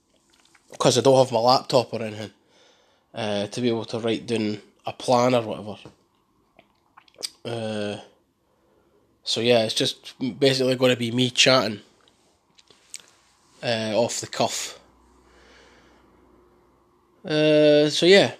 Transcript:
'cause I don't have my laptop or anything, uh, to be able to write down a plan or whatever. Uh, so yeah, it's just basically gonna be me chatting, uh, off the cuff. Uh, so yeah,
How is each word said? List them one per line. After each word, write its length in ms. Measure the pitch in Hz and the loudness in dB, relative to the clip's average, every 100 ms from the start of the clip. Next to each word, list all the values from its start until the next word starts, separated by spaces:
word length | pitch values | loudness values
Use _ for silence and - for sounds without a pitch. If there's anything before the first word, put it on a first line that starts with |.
| _ _ _ _ _ _ _ - | _ _ _ _ _ _ _ -2
'cause 200 | 151 123 | 2 4
I 40 | |
don't 160 | 135 135 | 6 6
have 140 | 120 | 4
my 80 | 117 | 2
laptop 540 | 120 131 - 135 113 | 2 2 2 0 0
or 100 | 113 | -6
anything, 280 | 113 107 104 _ _ _ _ _ _ _ _ | -10 -10 -14 _ _ _ _ _ _ _ _
uh, 340 | - 110 101 101 | -10 -6 -4 -6
to 140 | 123 | -4
be 80 | 123 | -2
able 160 | 113 104 | -2 -6
to 140 | 117 | -6
write 280 | 117 110 - | -4 -4 -4
down 340 | 110 107 104 - _ - | -4 -4 -6 -12 _ -14
a 60 | |
plan 420 | - - 123 123 | -8 -2 2 2
or 80 | 127 | 0
whatever. 360 | 110 85 104 95 - _ _ _ _ _ _ _ _ _ _ _ _ - - _ - | -2 -10 -12 -16 -18 _ _ _ _ _ _ _ _ _ _ _ _ -16 -16 _ -10
Uh, 560 | 117 110 107 104 104 - _ _ _ _ _ _ _ _ _ _ _ | -8 -6 -6 -8 -10 -14 _ _ _ _ _ _ _ _ _ _ _
so 160 | - - | -8 -2
yeah, 240 | 117 120 | 2 2
it's 100 | 110 | 0
just 400 | - 139 - - - 131 101 | -4 -4 -6 -16 -10 -10 -2
basically 380 | 135 131 127 127 | 0 0 -2 0
gonna 220 | 127 123 | 0 0
be 120 | 117 | -2
me 180 | 120 127 | -2 -2
chatting, 500 | - 139 131 113 104 - _ _ _ _ _ _ _ _ _ _ - _ _ _ _ _ _ | 0 2 2 0 -6 -14 _ _ _ _ _ _ _ _ _ _ -20 _ _ _ _ _ _
uh, 300 | 135 110 110 107 | -6 -4 -2 -2
off 240 | 117 - | -2 -4
the 80 | - | -8
cuff. 500 | - 117 - - - _ _ _ _ _ _ _ _ _ _ _ _ _ _ _ _ _ _ _ _ _ _ _ _ | -4 -4 -4 -12 -16 _ _ _ _ _ _ _ _ _ _ _ _ _ _ _ _ _ _ _ _ _ _ _ _
Uh, 640 | - 156 156 151 151 147 151 | -6 0 2 4 6 4 2
so 160 | 143 170 | 2 6
yeah, 280 | 196 127 - | 6 4 -2